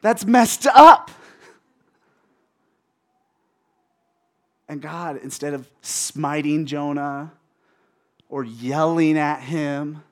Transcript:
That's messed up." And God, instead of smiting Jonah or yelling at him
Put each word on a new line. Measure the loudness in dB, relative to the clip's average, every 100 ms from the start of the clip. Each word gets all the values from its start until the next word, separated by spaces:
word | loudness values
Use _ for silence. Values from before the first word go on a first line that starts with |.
That's | -2 -2
messed | 0 2 2 0 4
up." | 10 10 10 4 -20 -20 -20 -20 _ _ _ _ _ _ _ _ _ _ _ _ _ _ _ _ _ _ _ _ _ _ _ _ _ _ _ _ _ _ _ _
And | -16
God, | -12 -12 -10 -12
instead | -14 -12 -10
of | -10 -12 _
smiting | -12 -10 -8 -6 -6 -4 -4 -4
Jonah | -4 -6 -6 -6 -8 -10 -14 _ _ _ _ _ _ _ _ _ _
or | -10
yelling | -10 -10 -6 -2 -2 0 0 0
at | -2 -6
him | -8 -8 -6 -6 -10 -14 -20